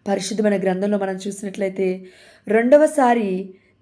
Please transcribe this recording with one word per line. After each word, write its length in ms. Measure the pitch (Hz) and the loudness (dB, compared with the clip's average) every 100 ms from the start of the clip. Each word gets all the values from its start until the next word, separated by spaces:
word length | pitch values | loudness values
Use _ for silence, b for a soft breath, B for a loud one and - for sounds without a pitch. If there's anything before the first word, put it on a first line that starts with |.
| - | -4
పరిశుద్ధమైన 540 | 196 185 214 214 196 | -4 -4 -2 0 0
గ్రంథంలో 360 | 190 185 202 208 | 0 -2 -2 -2
మనం 180 | 190 185 | -4 -6
చూసినట్లయితే, 920 | 202 196 202 190 196 190 185 185 185 B B B - | -10 -10 -10 -6 -6 -2 -4 -4 -10 B B B -2
రెండవసారి 1080 | 214 240 294 302 302 247 240 196 185 190 B B B | 0 6 6 6 4 2 2 0 -4 -8 B B B